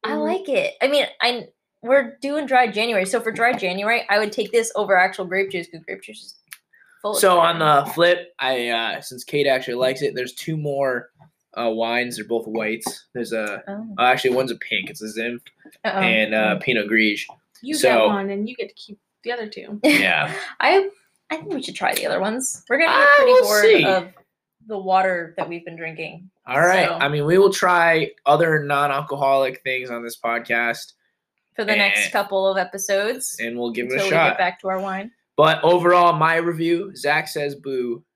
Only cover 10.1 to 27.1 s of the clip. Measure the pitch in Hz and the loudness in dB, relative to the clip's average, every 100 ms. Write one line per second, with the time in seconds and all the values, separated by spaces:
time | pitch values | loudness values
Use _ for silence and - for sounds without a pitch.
10.1 | 127 127 - - 160 147 139 135 123 - | -4 -8 -10 -8 -6 -4 -2 -2 -2 -8
11.1 | _ _ _ _ - 117 110 113 120 123 | _ _ _ _ -6 -4 -2 0 0 -2
12.1 | 113 98 113 113 110 107 110 - - _ | -8 -4 -4 -2 -4 -4 -6 -8 -12 _
13.1 | 123 113 110 107 98 - 202 220 117 123 | -10 -6 -4 -6 -8 -12 -12 -12 0 2
14.1 | 135 131 123 131 117 - 107 95 - 107 | 2 2 0 -2 -6 -6 -8 -8 -12 -10
15.1 | 107 117 120 - _ - _ 220 196 120 | -8 -8 -8 -16 _ -20 _ -6 -2 2
16.1 | 110 107 110 110 101 - 117 104 113 107 | 2 2 0 0 0 -2 -2 0 2 2
17.1 | 104 - - _ _ 247 311 254 233 220 | 0 -8 -18 _ _ -8 0 2 4 4
18.1 | 202 196 196 214 254 - - - 208 _ | 2 -4 -6 -6 -8 -12 -14 -20 -20 _
19.1 | _ 226 240 214 - - 208 285 294 92 | _ -8 -8 -8 -14 -14 -2 2 2 2
20.1 | 80 76 - - - 254 381 392 - _ | 0 -2 -6 -12 -2 2 4 2 -8 _
21.1 | _ _ 320 415 302 - - - - - | _ _ -12 -8 -8 -8 -4 -4 -2 -4
22.1 | 180 190 233 262 - _ 269 330 539 571 | -2 -2 -4 -8 -10 _ 0 2 4 6
23.1 | 587 254 508 208 415 440 415 - 190 180 | 6 8 6 6 6 6 6 4 0 -2
24.1 | - _ _ _ _ 220 208 190 190 190 | -18 _ _ _ _ -12 -10 0 2 2
25.1 | 180 165 170 165 170 170 165 165 160 160 | -2 -6 -8 -8 -10 -14 -12 -12 -10 -14
26.1 | 160 185 _ - 131 175 185 170 165 143 | -14 -20 _ -4 2 4 4 2 0 0